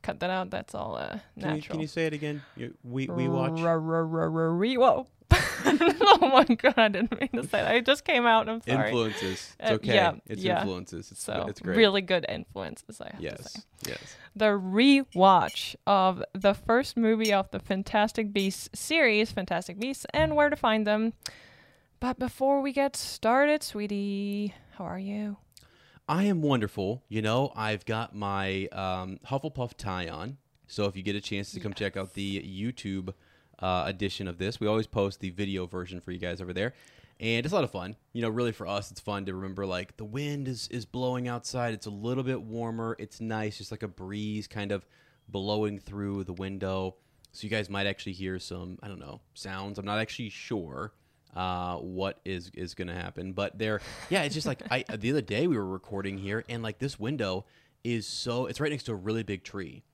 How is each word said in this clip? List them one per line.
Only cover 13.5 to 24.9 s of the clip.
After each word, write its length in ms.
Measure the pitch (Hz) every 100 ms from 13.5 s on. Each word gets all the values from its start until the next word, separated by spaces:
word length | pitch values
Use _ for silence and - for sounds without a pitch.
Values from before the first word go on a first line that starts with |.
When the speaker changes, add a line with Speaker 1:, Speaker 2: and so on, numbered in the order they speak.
Speaker 1:
say. 80 | - - _ -
Speaker 2:
Yes. 260 | - - - -
Speaker 1:
The 120 | 202 214 202 185 196 269 277
rewatch 720 | 269 180 190 185 - - - - -
of 360 | 196 185 185 -
the 220 | 190 202
first 420 | 202 - 233 277 -
movie 360 | 226 220 220
of 180 | 202 196
the 100 | 190
Fantastic 720 | - 196 196 214 214 - 214
Beasts 360 | 202 196 - - -
series, 540 | - 320 262 214 220
Fantastic 460 | - 185 175 185 196
Beasts 280 | 247 277 -
and 240 | 294 311 302
Where 140 | 294
to 60 | 294
Find 300 | 240 220 208
Them. 260 | 214 220 - - - - - - _ _ _
But 180 | 247 254
before 420 | 254 - 269 277
we 120 | 277
get 240 | 269 277 -
started, 680 | - - 220 254 294 302
sweetie, 920 | - 208 208 202 202 196 202 202 208 - - -
how 80 |
are 140 | 180